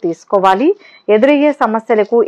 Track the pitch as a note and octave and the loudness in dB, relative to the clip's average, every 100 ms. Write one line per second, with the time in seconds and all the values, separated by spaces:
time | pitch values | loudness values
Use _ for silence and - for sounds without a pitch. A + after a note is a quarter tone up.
0 | F3 E3 - G3+ F#3+ F#3+ D4+ G4+ - _ | -6 -8 -4 0 0 2 0 -2 -8 _
1 | - G#3+ C4+ C#4+ D4 C#4 A#3 A3 A3 A3 | -2 0 2 2 0 -2 -4 -4 -4 -2
2 | G3+ A#3 | 0 -2